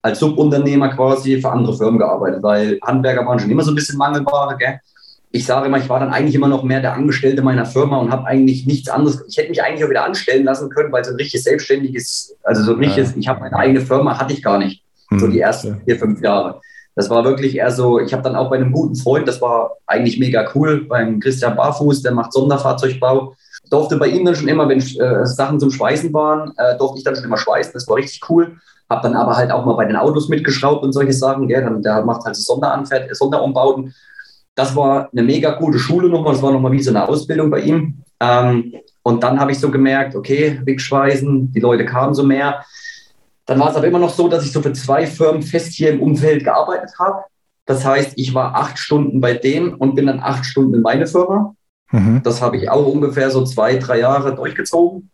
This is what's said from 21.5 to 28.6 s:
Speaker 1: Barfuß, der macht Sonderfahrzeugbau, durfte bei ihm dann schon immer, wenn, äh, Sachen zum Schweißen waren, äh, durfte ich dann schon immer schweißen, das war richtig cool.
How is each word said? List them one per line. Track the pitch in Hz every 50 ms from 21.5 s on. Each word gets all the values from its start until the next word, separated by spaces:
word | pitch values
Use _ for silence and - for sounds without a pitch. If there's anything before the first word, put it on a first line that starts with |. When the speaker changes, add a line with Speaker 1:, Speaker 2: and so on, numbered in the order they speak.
| 107
Speaker 1:
Barfuß, | 107 123 147 147 - 147 147 139 135
der | - 127
macht | 120 120 117 -
Sonderfahrzeugbau, | - 131 131 143 143 135 135 131 - 131 135 135 127 - - 127 131 135 131 131 - _ _ _ - - _ _
durfte | - 147 156 151 165 147
bei | 143 139
ihm | - 180 180
dann | 175 170
schon | 147 151 139
immer, | 156 156 147 135
wenn, | 135 131
äh, | 127 - - - 127 127 120 104 120
Sachen | 127 - - 135 135 147 143
zum | 139 135
Schweißen | 131 - - 113 139 151 160 170
waren, | 151 156 151 151 156 151 151 143 -
äh, | - 120 123 123
durfte | 123 135 131 135 135
ich | 131
dann | 139 127
schon | 127 120
immer | 113 113
schweißen, | 110 - - 127 - - -
das | - 123 123
war | - 107 127
richtig | 139 - - - - -
cool. | 165 170 170 170 170 -